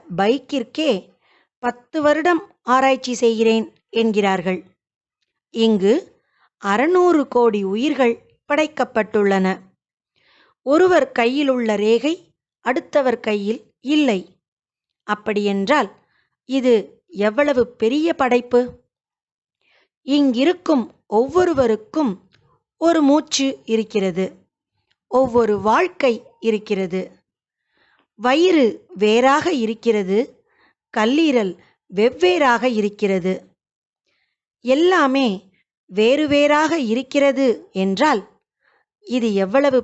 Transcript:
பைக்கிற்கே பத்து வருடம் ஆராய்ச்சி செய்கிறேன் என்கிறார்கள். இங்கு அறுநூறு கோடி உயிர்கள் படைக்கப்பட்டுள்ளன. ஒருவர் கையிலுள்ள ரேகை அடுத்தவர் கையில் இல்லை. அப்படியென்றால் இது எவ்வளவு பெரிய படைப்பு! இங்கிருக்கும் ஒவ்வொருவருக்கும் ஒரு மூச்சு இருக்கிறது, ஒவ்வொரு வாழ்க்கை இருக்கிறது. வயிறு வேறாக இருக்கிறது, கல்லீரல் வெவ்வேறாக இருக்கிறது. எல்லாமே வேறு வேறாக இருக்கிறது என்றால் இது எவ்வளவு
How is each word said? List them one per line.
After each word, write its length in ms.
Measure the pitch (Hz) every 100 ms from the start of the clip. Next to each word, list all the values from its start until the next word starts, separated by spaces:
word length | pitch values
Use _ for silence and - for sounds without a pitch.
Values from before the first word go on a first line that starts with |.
| - 170
பைக்கிற்கே 760 | 202 269 - 285 233 - 311 190 - _ _ _ _ _
பத்து 360 | 240 240 _ 311
வருடம் 380 | 294 294 330 339 - _
ஆராய்ச்சி 500 | - 262 269 262 254
செய்கிறேன் 520 | 240 233 220 226 226 220 _ _
என்கிறார்கள். 720 | - 226 202 196 190 180 185 - _ _ _ _ _ _ _ _
இங்கு 380 | 233 226 208 196 269 - _ _ _ _ _
அறுநூறு 600 | 196 208 302 370 359 320 269
கோடி 320 | 240 233 208
உயிர்கள் 500 | 196 208 294 277 240 233 _ _ -
படைக்கப்பட்டுள்ளன. 1000 | 294 311 - 247 220 208 214 202 190 190 190 - _ _ _ _ _ _ _ _ _ 254
ஒருவர் 460 | 302 370 339 262
கையிலுள்ள 640 | - 233 269 277 254 226 208
ரேகை 380 | 214 233 294 349 _ _ _ _
அடுத்தவர் 560 | 233 262 - 294 262 226
கையில் 400 | 220 208 202 233 _ _
இல்லை. 400 | 254 302 277 196 - _ _ _ _ _ _ _ -
அப்படியென்றால் 800 | 208 220 208 202 196 196 294 202 - _ _ _ _ -
இது 240 | 262 247 226 - _ _ 202
எவ்வளவு 460 | 208 214 294 254 240
பெரிய 460 | - 220 285 320
படைப்பு! 460 | 330 254 247 247 247 247 - _ _ _ _ _ _ _ _ _ _ _ _ -
இங்கிருக்கும் 800 | 285 277 233 285 359 - 285 208 _ -
ஒவ்வொருவருக்கும் 1080 | 208 269 330 359 277 240 214 - 311 269 185 _ _ _ _ _ -
ஒரு 220 | 320 320
மூச்சு 440 | 277 294 302 - 269 -
இருக்கிறது, 600 | - 220 214 180 190 170 185 - _ _ _ _ _ _ -
ஒவ்வொரு 500 | 247 262 233 220 208
வாழ்க்கை 540 | 202 254 359 - 262 226 - _
இருக்கிறது. 640 | 226 214 214 196 185 185 180 _ _ _ _ _ _ _ _ _ _ -
வயிறு 480 | 240 285 370 330 233 - _
வேறாக 580 | 214 214 226 262 285 311
இருக்கிறது, 640 | 294 220 226 233 214 185 202 285 - _ _ _ _ _
கல்லீரல் 580 | 233 214 285 320 254 196 175 _ _ _
வெவ்வேறாக 760 | 190 233 285 359 359 269 233 254
இருக்கிறது. 600 | 214 202 202 202 190 180 185 - _ _ _ _ _ _ _ _ _ _ _
எல்லாமே 600 | 240 269 349 370 277 269 247 185 - _ _ _ _
வேறு 340 | 185 226 285 302
வேறாக 500 | 285 294 294 311 330
இருக்கிறது 680 | 233 220 214 285 277 262 269 208 -
என்றால் 500 | 190 190 190 302 226 190 _ _ _ _ _ _ _ 415
இது 280 | 247 226
எவ்வளவு 440 | 196 190 254 285 262